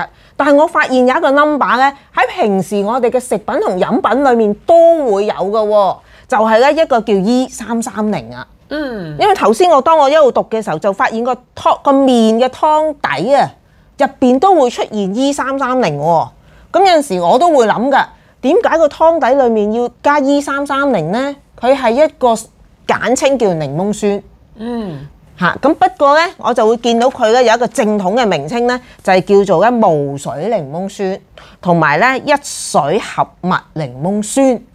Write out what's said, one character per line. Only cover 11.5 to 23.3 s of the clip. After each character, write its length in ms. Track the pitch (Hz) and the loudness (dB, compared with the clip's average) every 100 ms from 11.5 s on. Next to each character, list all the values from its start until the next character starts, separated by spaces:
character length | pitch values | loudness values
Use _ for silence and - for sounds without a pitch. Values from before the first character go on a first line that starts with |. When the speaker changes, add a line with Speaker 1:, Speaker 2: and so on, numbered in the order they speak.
| - | -6
Speaker 1:
湯， 260 | 330 - | -2 0
個 100 | 285 | 2
麵 460 | 277 269 240 220 220 | 2 4 4 2 2
嘅 100 | 254 | 0
湯 460 | - 311 302 311 294 | 0 0 0 0 -4
底 320 | - 139 208 | -6 -4 -2
啊， 160 | 277 165 - _ _ _ - | 0 -2 -4 _ _ _ -4
入 80 | 269 - | -4 0
邊 200 | 254 262 | 0 2
都 160 | 381 359 | 4 4
會 120 | 247 | 2
出 100 | 233 | -2
現 300 | - 214 190 | -6 -6 -4
E 160 | 208 277 | -2 -2
三 280 | 285 262 269 | -2 -4 -4
三 240 | 254 254 | -2 -2
零 160 | 202 143 | -2 -2
喎。 300 | 151 165 120 - _ - - | -2 0 -2 -8 _ -20 -4
噉 60 | 330 | 0
有 60 | 381 | 2
陣 200 | 330 285 | 2 0
時 140 | 185 | -2
我 180 | 170 214 | 0 2
都 120 | 349 | 4
會 120 | 294 220 | 4 2
諗 240 | 170 254 | 0 0
㗎， 120 | 262 160 - _ _ | 0 -2 -8 _ _
點 160 | 254 370 | 0 0
解 160 | 262 311 | 2 2
個 100 | 302 | 0
湯 300 | - 330 330 | 2 2 2
底 220 | 247 277 | 2 2
裏 80 | 247 | 2
面 220 | 220 208 | 0 -2
要 160 | 226 240 - | -2 -4 -4
加 160 | 285 294 | 0 0
E 200 | 269 285 | 2 0
三 260 | 285 277 285 | -2 -6 -4
三 240 | 277 285 | -2 -2
零 220 | 214 156 | -2 -2
呢？ 240 | 220 277 285 _ - | -4 -6 -8 _ -4
佢 160 | 240 269 | -2 0
係 140 | 247 233 302 | 0 2 0
一 60 | - | 0
個 120 | 247 220 - _ _ _ - | -2 -2 -6 _ _ _ -4
簡 280 | - 185 | -4 -2
稱 220 | 262 277 | 0 0